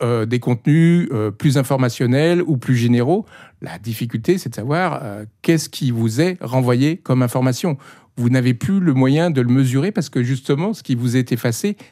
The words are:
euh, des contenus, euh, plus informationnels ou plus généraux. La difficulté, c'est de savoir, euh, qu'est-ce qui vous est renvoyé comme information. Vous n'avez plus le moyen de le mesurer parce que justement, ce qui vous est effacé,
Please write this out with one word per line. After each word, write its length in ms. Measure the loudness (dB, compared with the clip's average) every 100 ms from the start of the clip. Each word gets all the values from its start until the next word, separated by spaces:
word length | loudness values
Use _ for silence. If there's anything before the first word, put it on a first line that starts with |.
euh, 240 | -2 0 0
des 140 | -2
contenus, 680 | -2 -2 2 4 6 4 0
euh, 180 | -2 -4
plus 280 | 0 0 2
informationnels 840 | 0 0 0 0 0 2 2 2 0
ou 100 | -2
plus 200 | 0 0
généraux. 480 | 4 2 2 0 -4 -18 -20 -18
La 180 | -16 -12
difficulté, 580 | -10 -8 -6 -4 0 0
c'est 100 | -2
de 60 |
savoir, 460 | -8 -4 -2 -2 -4
euh, 240 | -8 -12 -14 _
qu'est-ce 260 | 0 0 0
qui 220 | -4 -2
vous 300 | 0 0 0
est 180 | -2 -2
renvoyé 560 | -4 0 2 2 2 -2
comme 260 | -2 0
information. 540 | 0 0 0 0 -4 -4 -10 -20 _ -2
Vous 140 | 0
n'avez 240 | 2 2
plus 260 | 0 0 0
le 140 | 2
moyen 360 | 2 4 2 2
de 120 | 0
le 100 | 2
mesurer 400 | 2 2 0 0
parce 160 | -2 -4
que 140 | -2
justement, 500 | -2 -2 -2 -2 -2
ce 100 | -6
qui 120 | -4
vous 220 | -2 0 0
est 140 | 0
effacé, 460 | -2 -2 -2 -4 -6 -12